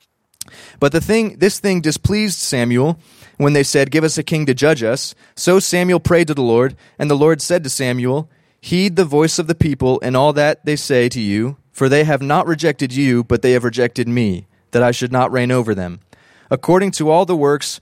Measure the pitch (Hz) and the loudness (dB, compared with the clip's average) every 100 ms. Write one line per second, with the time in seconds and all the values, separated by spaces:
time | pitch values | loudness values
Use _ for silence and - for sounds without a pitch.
0 | _ _ _ _ - - - - 143 156 | _ _ _ _ -20 -20 -20 -2 0 0
1 | 165 226 214 - 196 - 202 180 156 - | 0 0 -2 0 0 0 -2 -2 -2 -4
2 | - 208 214 - - 131 120 120 147 165 | -2 -2 -2 -4 -4 -2 0 0 0 -2
3 | _ _ - - 143 143 139 147 139 151 | _ _ -16 -2 2 2 2 0 2 0
4 | 160 160 - 160 143 127 147 151 113 131 | 0 -2 -4 -2 -2 0 2 2 -2 -4
5 | - - _ - 175 190 - 180 180 170 | -6 -14 _ -6 2 2 2 0 0 0
6 | - 175 160 139 120 117 131 - _ - | 2 2 2 0 2 2 2 -4 _ -8
7 | 147 143 156 156 - 175 135 - 127 123 | -2 2 2 2 0 -4 -2 -4 -4 -2
8 | 123 139 156 _ _ _ - 175 196 175 | -2 -2 -6 _ _ _ -4 -2 0 0
9 | 165 147 160 - 160 165 156 131 127 127 | 2 2 2 0 -4 0 -2 0 0 0
10 | 127 131 147 147 147 - 151 147 - 127 | 0 2 2 2 0 0 -4 -4 0 2
11 | 120 120 104 104 123 143 _ - 135 143 | 2 0 -2 -2 -4 -8 _ -2 2 2
12 | 156 139 139 160 165 156 160 139 135 131 | 2 0 0 0 0 -2 -2 -2 -4 0
13 | 135 120 113 117 123 123 120 120 120 - | 0 0 0 0 2 2 0 -2 -2 -2
14 | 117 123 107 87 - _ _ 120 123 120 | -4 -2 -2 -4 -10 _ _ 0 2 0
15 | 123 127 127 123 123 127 113 98 90 87 | -2 0 0 0 0 0 0 -4 -6 -12
16 | _ _ _ _ _ 131 - 180 196 - | _ _ _ _ _ -4 2 2 2 -2
17 | 156 165 180 170 143 147 - - | 2 2 2 0 0 0 -4 -12